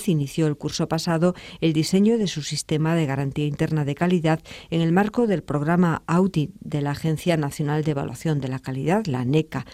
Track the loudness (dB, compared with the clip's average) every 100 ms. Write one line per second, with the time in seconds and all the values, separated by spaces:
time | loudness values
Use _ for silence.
0 | 2 0 0 0 0 0 -4 -4 -2 -2
1 | 0 2 2 0 -8 -2 0 2 2 4
2 | 4 4 0 -4 -6 -8 -2 0 2 2
3 | 0 -2 -2 -2 -2 -2 -2 0 -2 0
4 | 2 2 2 0 -2 -20 -4 0 2 4
5 | 2 2 0 0 -2 -2 2 2 2 0
6 | 0 2 2 0 -2 -6 -8 -4 -2 -2
7 | -2 0 0 0 0 -2 -2 0 0 -2
8 | -4 -6 -2 -2 -2 -6 -6 -4 0 0
9 | 0 -2 2 2 0 -4 -10